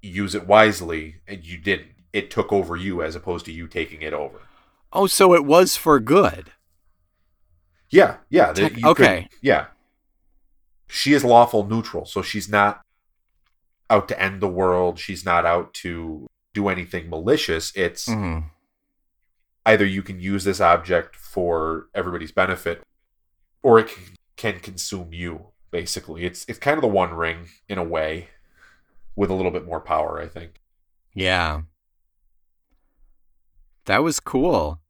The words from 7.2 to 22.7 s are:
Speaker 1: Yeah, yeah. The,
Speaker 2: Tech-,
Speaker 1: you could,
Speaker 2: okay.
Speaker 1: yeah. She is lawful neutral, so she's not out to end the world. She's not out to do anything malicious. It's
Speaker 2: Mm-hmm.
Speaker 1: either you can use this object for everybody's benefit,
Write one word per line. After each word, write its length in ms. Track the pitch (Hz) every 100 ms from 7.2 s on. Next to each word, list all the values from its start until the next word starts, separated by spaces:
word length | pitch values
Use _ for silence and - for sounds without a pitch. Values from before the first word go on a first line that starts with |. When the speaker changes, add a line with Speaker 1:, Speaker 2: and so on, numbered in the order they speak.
| _ _ _ _ _ _ _
Speaker 1:
Yeah, 260 | - 151 - _
yeah. 220 | - 135
The, 100 | 80
Speaker 2:
Tech-, 140 | 104 110
Speaker 1:
you 60 |
could, 40 | 127 165 117
Speaker 2:
okay. 220 | 92 85 _
Speaker 1:
yeah. 240 | 131 85 - _ _ _ _ _ _ _ _ _ _ _ _
She 260 | - -
is 120 | 143
lawful 400 | 123 117 117 113 101
neutral, 400 | 113 110 87 -
so 160 | -
she's 260 | 90 107 95
not 320 | 104 101 - _ _ _ _ _ _ _ _ _ _ _
out 160 | 107 -
to 120 | -
end 200 | 95 95
the 80 | 98
world. 500 | 90 95 90 90 85
She's 260 | - 92
not 200 | 92 85
out 300 | 82 87 85
to 520 | - 90 85 82 78 64 _ _
do 140 | - 98
anything 420 | 92 87 92 82
malicious. 640 | 82 90 156 - 82 - -
It's 300 | 90 - -
Speaker 2:
Mm-hmm. 380 | 110 95 80 78 _ _ _ _ _ _ _ _ _ _ _ -
Speaker 1:
either 180 | 110 101
you 160 | 95
can 180 | 95 95
use 240 | 92 98
this 160 | 92 92
object 560 | 90 87 87 87 80 -
for 680 | - - 87 82 80 80 -
everybody's 380 | 101 90 87 80
benefit, 500 | - 92 92 -